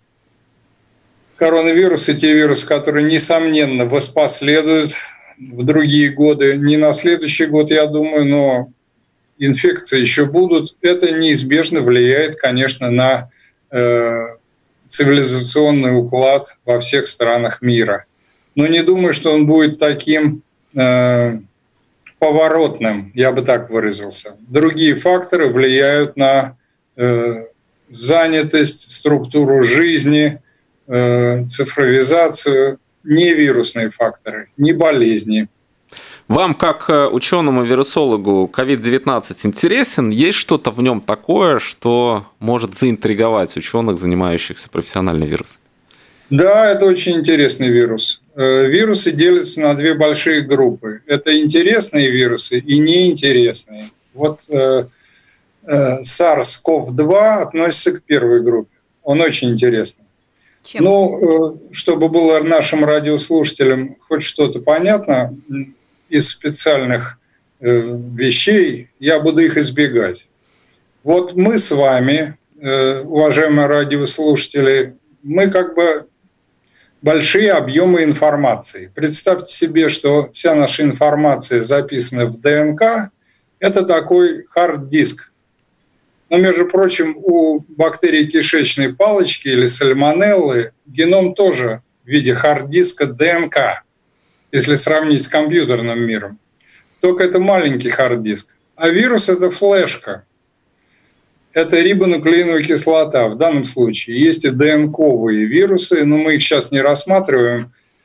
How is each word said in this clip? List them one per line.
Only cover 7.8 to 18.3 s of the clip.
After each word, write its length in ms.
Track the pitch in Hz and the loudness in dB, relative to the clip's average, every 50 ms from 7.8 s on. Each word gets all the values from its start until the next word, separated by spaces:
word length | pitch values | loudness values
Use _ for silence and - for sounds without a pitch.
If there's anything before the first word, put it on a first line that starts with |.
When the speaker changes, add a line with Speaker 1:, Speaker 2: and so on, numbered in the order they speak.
| 151 151 | 0 0
Speaker 1:
думаю, 380 | 147 151 151 156 156 151 143 | 0 -2 -2 -2 0 0 0
но 460 | 139 143 143 143 135 127 123 127 - - _ _ _ _ _ _ _ _ _ _ _ _ - | 2 2 2 2 0 0 -2 -4 -8 -12 _ _ _ _ _ _ _ _ _ _ _ _ -4
инфекции 640 | 143 139 131 - - 180 180 - - - - 131 | -2 -2 0 2 2 0 0 -2 -4 -2 -2 0
еще 280 | 120 117 - 151 147 143 | 0 0 0 0 0 0
будут, 500 | 143 175 185 175 170 156 151 - - _ | 2 2 2 2 2 0 -2 -4 -6 _
это 320 | - 175 180 180 180 170 | -2 0 0 0 0 -2
неизбежно 720 | 156 160 160 156 147 127 127 131 143 160 160 - 170 147 | 0 0 0 0 0 0 -2 0 0 0 0 0 -2 -2
влияет, 560 | 123 123 123 123 123 123 131 143 156 156 156 - | 0 2 2 2 4 2 2 2 0 -2 -4 -4
конечно, 520 | - 131 123 127 135 131 - - 131 120 | -4 -2 -2 0 0 -2 -2 -2 -4 -2
на, 400 | 120 123 127 131 131 123 127 - _ _ _ _ _ _ _ _ | 0 0 2 2 0 -2 -4 -8 _ _ _ _ _ _ _ _
э, 580 | - 123 120 120 120 120 117 117 117 117 113 117 113 - _ _ _ _ _ _ _ _ _ - | -4 -2 0 0 0 0 0 -2 -4 -6 -8 -10 -14 -20 _ _ _ _ _ _ _ _ _ -6
цивилизационный 1080 | - - 147 139 143 143 135 127 127 123 120 - - 151 151 147 147 139 131 127 127 123 | -2 0 2 2 4 2 2 2 0 0 0 0 2 2 2 2 2 2 2 0 0 0
уклад 580 | 120 123 135 127 131 135 139 139 139 - - _ _ | 0 0 0 0 2 2 2 2 0 -4 -16 _ _
во 160 | 123 120 120 | -2 -2 -2
всех 280 | 123 - 143 139 - - | -2 -2 -2 -2 -2 -2
странах 540 | - - 120 117 117 123 123 110 - - | -4 -2 0 0 0 0 -2 -4 -6 -4
мира. 440 | 123 123 120 117 110 107 101 98 - _ _ _ _ _ | -2 0 0 0 0 0 -2 -4 -6 _ _ _ _ _